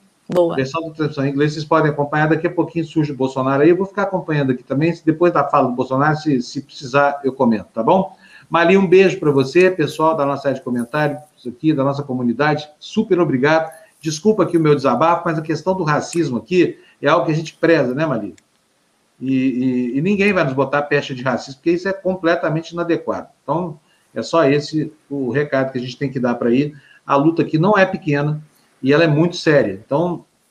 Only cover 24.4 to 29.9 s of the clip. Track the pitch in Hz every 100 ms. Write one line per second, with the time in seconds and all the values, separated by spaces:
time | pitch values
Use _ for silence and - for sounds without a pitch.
24.4 | 139 143 147 156 - - - 139 131 139
25.4 | 147 135 135 131 123 - 139 131 120 120
26.4 | 120 123 147 151 - _ - 143 156 165
27.4 | - 156 185 202 190 180 156 143 147 151
28.4 | - _ _ _ 131 147 165 151 175 175
29.4 | 165 143 104 95 -